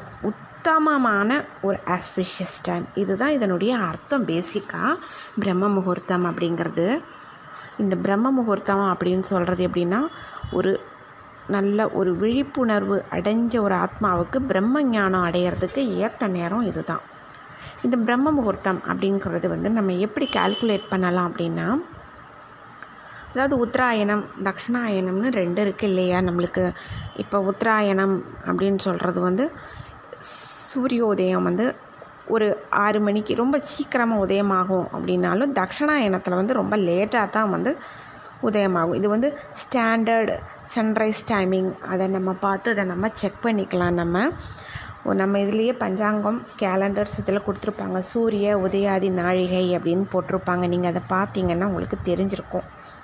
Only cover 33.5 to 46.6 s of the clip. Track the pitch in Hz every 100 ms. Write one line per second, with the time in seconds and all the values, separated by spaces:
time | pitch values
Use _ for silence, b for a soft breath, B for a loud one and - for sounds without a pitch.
33.5 | 277 - - 285 262 233 220 190 196 202
34.5 | 185 185 185 175 - 180 180 175 185 277
35.5 | 247 185 - 294 294 208 185 185 180 202
36.5 | 240 196 208 175 175 214 233 202 214 214
37.5 | 175 208 349 B B B B B B 226
38.5 | 208 196 175 165 - 208 214 277 285 B
39.5 | - - 254 226 226 220 226 214 - -
40.5 | - - 240 220 214 214 214 - 208 185
41.5 | 185 185 185 - 185 190 190 185 185 202
42.5 | 196 240 208 185 175 208 - 202 - 233
43.5 | 214 190 180 175 175 170 175 269 - B
44.5 | B B B B B - 196 190 202 202
45.5 | 220 226 247 208 190 208 214 208 233 233
46.5 | -